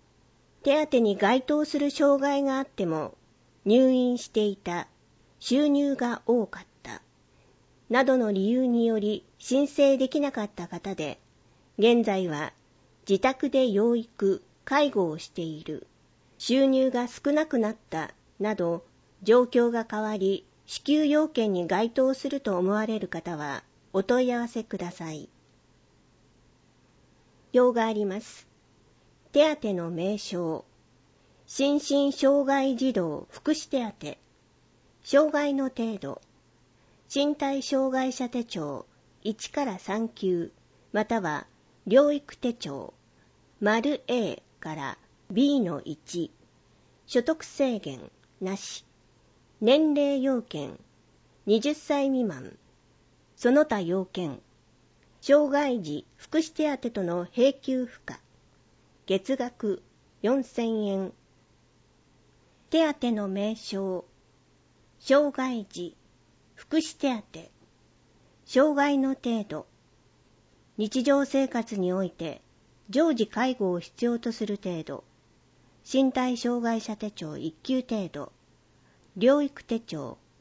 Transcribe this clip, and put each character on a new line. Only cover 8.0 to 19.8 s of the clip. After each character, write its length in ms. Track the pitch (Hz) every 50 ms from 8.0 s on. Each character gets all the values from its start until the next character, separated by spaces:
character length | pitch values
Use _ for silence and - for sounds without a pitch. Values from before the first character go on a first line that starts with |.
| 254
ど 120 | 262 262
の 140 | 254 233 214
理 180 | 202 190 190 214
由 160 | 240 254 262
に 200 | 247 240 233 226
よ 140 | 226 226 214
り 260 | 202 208 214 - - _ _ -
申 280 | - - 247 277 285
請 300 | 277 - - 285 277 277
で 100 | 254 269
き 140 | 262 - 294
な 100 | 285 277
か 120 | - 233 208
っ 60 | 208 -
た 140 | - 247 -
方 260 | - 170 - 196 185
で、 240 | - 156 143 - - _ _ _ _ _ _ _ _ _ _ _
現 280 | - 202 233 240 240 220
在 220 | 226 196 190 185 170
は 240 | 151 147 151 - - _ _ _ _ _ _ _ _ _ _ -
自 100 | 196 190
宅 300 | - 262 262 - 311 -
で 200 | - 269 262 240
養 260 | 190 202 220 240 240
育、 480 | 233 226 - _ - 208 196 185 - - _ _ _ _
介 280 | - 269 294 294 277
護 180 | - 208 180 160
を 80 | 156
し 120 | 165 - -
て 120 | - 185
い 220 | 170 160 156 151 165
る、 240 | - 151 - - - _ _ _ _ _ _ _ _ _
収 300 | - - - 240 269 269
入 240 | 269 262 262 262 262
が 160 | 240 240 247
少 240 | 240 - - - 285
な 160 | 294 302 311
く 100 | 311 285
な 140 | 240 220 214
っ 40 | 220 - _ _
た、 240 | - 160 151 - - _ _ _ _ -
な 140 | - 214 214
ど、 320 | 202 175 170 170 170 - _ _ _ _ _ _ _ 190
状 200 | 208 226 247 247
況 280 | 247 - 240 240 233
が 160 | 233 233